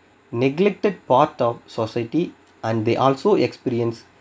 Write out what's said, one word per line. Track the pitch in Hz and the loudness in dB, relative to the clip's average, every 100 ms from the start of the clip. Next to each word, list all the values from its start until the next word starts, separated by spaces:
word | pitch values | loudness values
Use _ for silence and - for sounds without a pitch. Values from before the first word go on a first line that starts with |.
| _ _ _ | _ _ _
neglected | 120 135 151 202 - 208 - - | -2 0 2 0 0 -4 -4 0
part | 131 151 - | 2 2 0
of | 120 120 - | -2 -2 -8
society | - 110 120 117 151 - - _ _ | -6 -4 -4 -4 -2 -4 -8 _ _
and | 113 113 | -4 -2
they | 110 - | 0 2
also | 131 139 208 - | 2 2 2 2
experience | 123 - 127 120 117 117 - _ | 0 -4 -4 -2 -2 -6 -14 _